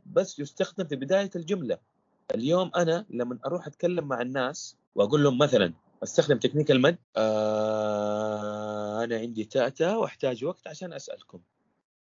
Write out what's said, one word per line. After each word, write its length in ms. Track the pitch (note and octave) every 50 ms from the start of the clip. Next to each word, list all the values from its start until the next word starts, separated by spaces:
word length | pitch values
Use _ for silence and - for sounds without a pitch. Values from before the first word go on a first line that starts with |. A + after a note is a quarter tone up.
| _
بس 320 | F#3+ - F3 G3 - - -
يستخدم 460 | C#3+ - - - - - - - F3+
في 120 | D3 D3+
بداية 340 | B2 C3+ C#3 F#3 G3 G3+ F#3+ -
الجملة. 420 | F3 E3 D#3 F#3+ F#3 C#3+ A2 F2+ - _ _ _ _ _ _ _ _ _ - -
اليوم 360 | A2 A#2 C#3+ E3+ F#3 F#3 - -
أنا 300 | E3+ F3 E3 E3 F3 G#3+ -
لمن 280 | - A#2 A#2+ B2 B2 A#2+ -
أروح 200 | C3+ - C3+ -
أتكلم 420 | D3+ D3 _ - F3 F3+ E3+ D3+ C#3
مع 120 | C3 A#2
الناس 540 | B2 B2+ C3 C3+ B2 C3 D#3+ - - - - _ _ _ -
وأقول 300 | - G2+ G#2 C#3+ D3 C#3+
لهم 140 | C#3+ B2+ B2
مثلًا 360 | D3 - - B2+ F#2+ E2 D#2+ - _ _ _ -
أستخدم 360 | - - - - D3+ D3 C#3 A2
تكنيك 320 | - - - D3 D3+ D3
المد، 280 | C3+ B2+ B2+ D#3 F3 - _ _ -
آه، 1900 | A2 A2 A2 G#2+ G#2+ G#2+ G#2+ G#2+ G#2+ G#2+ G#2+ G#2+ G#2+ G#2+ G#2+ G#2 G#2 G#2 G#2 G#2 G#2+ G#2+ G#2+ G#2+ G#2+ G#2 G#2 G#2 G#2+ G#2+ G#2+ G#2+ G#2 G#2 G#2 G#2 A2 A#2
أنا 120 | A#2 A#2 A2
عندي 260 | A2+ A#2+ A2+ A2 G#2
تأتأة 540 | A2 - C3+ A#2+ C3 C3 - D#3+ F3 G#3+ A3+
وأحتاج 460 | - - - - - C3 B2 G#2+ C3
وقت 220 | D#3+ - - -
عشان 260 | - D3+ - F#3 F3
أسألكم. 480 | D#3+ C#3 - - - - - _ - - - _ _ _ _ _ _ _ _ _ _ _ _ _